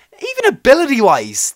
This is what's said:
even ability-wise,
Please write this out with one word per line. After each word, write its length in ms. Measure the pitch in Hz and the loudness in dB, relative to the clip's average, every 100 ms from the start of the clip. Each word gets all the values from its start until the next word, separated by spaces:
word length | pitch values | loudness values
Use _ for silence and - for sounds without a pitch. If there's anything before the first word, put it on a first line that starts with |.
| _ _ | _ _
even 320 | 480 523 440 | -12 -4 -2
ability-wise, 960 | 233 247 320 320 240 196 135 107 104 - | 0 2 2 2 0 2 0 -2 -8 -8